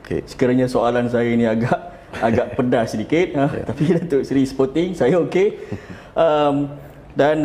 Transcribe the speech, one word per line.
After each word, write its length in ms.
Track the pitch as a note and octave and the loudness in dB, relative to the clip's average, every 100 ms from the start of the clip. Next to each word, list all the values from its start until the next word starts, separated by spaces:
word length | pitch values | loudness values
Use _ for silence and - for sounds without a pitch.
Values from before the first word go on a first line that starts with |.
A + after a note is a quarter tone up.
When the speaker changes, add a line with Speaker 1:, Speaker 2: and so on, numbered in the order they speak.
Speaker 1:
Okey. 220 | - E2 - | -8 -6 -6
Speaker 2:
sekiranya 380 | - E3 B2+ B2+ | 0 2 2 2
soalan 420 | B2+ A#2 A#2+ A#2+ | 2 2 0 0
saya 220 | A#2 A#2+ A#2 | 0 2 2
ni 100 | A#2 | 2
agak, 320 | A2+ B2 - - - | 0 0 -2 -4 -16
<laughs> 240 | - - - | -16 -2 0
agak 200 | A2+ A2+ - | 2 0 -2
pedas 360 | B2 B2+ A#2 A2 | 0 0 0 -4
sedikit, 320 | G#2 D#3 F3+ D3 | -2 0 0 0
ha? 80 | C#3 | -2
Speaker 1:
Ya. 120 | - - | -2 -6
Speaker 2:
Tapi 160 | C#3 D#3 E3+ | -2 0 0
Datuk 280 | E3+ C#3 - | 0 -2 0
Seri 160 | C3+ | 0
sporting, 520 | C3 - C3+ D#3 F3+ F3 | 0 2 0 0 -2 0
saya 240 | B2+ F3+ | 2 2
okey. 380 | D3 F3+ G#3 G#3+ - - - - - - | 2 0 0 -2 -10 -12 -12 -18 -8 0
Um, 560 | E3 D3+ D3 C#3+ C#3+ C#3+ - - - | 2 4 2 0 -4 -8 -18 -20 -12
dan 320 | - C#3 D#3 | 0 2 2